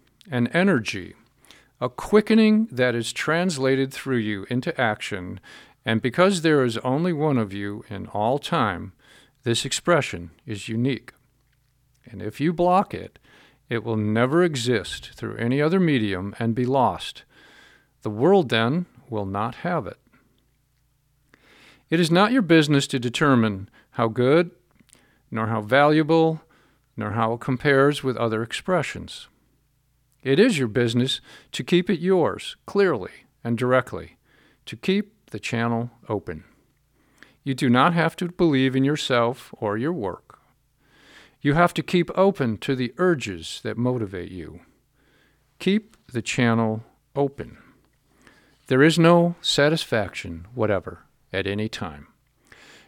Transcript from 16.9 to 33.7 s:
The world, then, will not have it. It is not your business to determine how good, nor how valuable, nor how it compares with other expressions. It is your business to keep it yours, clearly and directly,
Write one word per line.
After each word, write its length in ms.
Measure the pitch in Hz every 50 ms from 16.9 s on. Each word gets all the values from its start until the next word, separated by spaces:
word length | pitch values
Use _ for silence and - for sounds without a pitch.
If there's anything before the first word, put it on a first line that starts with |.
| 87 82 - - - - - _ _ - - - - - - - _ _ _ _ _ _ _
The 80 | 110
world, 380 | 104 104 127 170 202 196 160 113
then, 380 | 117 113 113 117 143 180 175 - _ - _ -
will 160 | 117 107 101
not 300 | 95 95 101 107 117 123
have 300 | - - 175 180 160 110
it. 120 | 87 - - _ _ _ _ _ _ _ _ _ _ _ _ _ _ _ _ _ _ _ _ _ _ _ _ _ _ _ _ _ _ _ _ - - - _ _ _
It 100 | 160 165
is 100 | 180 151
not 220 | 160 175 202 220 247
your 100 | 269 202
business 440 | 151 165 160 151 147 147 139 139
to 120 | - - 135
determine 720 | 117 123 117 - 160 147 135 120 110 110 101 95 101 - _ _ _ _ _
how 160 | - 117 113
good, 420 | 107 123 123 127 147 170 180 170 - _ _ _ _ _ _ _ _ _ _ _ _ _ _ _
nor 180 | - 113 110 107
how 120 | 117 113
valuable, 800 | 104 104 123 139 143 147 151 156 160 143 165 165 160 160 160 156 - _ _ _ _ _ _ _ _ _ _
nor 140 | - 107 104
how 240 | 104 117 110 113 117
it 60 | 117
compares 640 | - - 131 123 - 151 139 135 139 143 147 139 -
with 140 | 131 120
other 260 | 110 117 117 110 110 117
expressions. 840 | 117 - - - - 185 170 139 - - - 82 82 - - - - _ _ _ _ _ _ _ _ _ _ _ _ _ _ _ _ _ _ _
It 160 | 131 135 151
is 200 | 214 262 208 147
your 100 | 131 113
business 520 | 101 123 120 117 113 123 120 135 - - - - - - - _ -
to 100 | - 131
keep 280 | - 180 175 175 -
it 100 | 196 151
yours, 560 | 165 185 190 180 151 104 90 - - - - - _
clearly 480 | - - 202 202 185 147 107 90 90 - - _ _ _ _ _
and 140 | 117 117 110
directly, 580 | 123 123